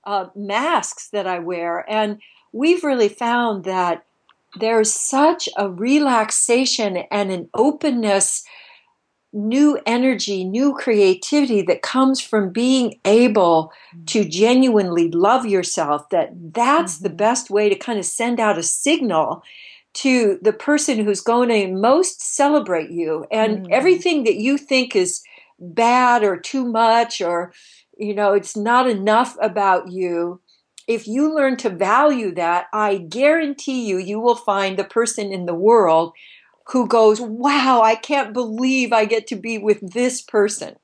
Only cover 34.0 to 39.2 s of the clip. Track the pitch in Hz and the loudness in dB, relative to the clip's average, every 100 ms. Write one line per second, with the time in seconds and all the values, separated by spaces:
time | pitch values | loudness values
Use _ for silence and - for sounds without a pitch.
34 | 185 214 240 233 - 196 196 190 196 - | -4 -2 0 0 0 -2 -2 -4 -4 -2
35 | 226 - 202 190 175 170 202 233 185 160 | -2 -4 -8 -6 -6 0 4 4 6 4
36 | 170 - - - _ _ - 254 220 233 | 0 -8 -20 -20 _ _ -4 -2 2 4
37 | 220 214 233 220 254 285 262 247 220 226 | 4 4 -2 -4 0 0 2 4 4 2
38 | - 277 226 220 233 220 254 262 247 226 | -2 -4 -2 -4 -6 -2 -2 0 2 0
39 | 214 220 | 2 -2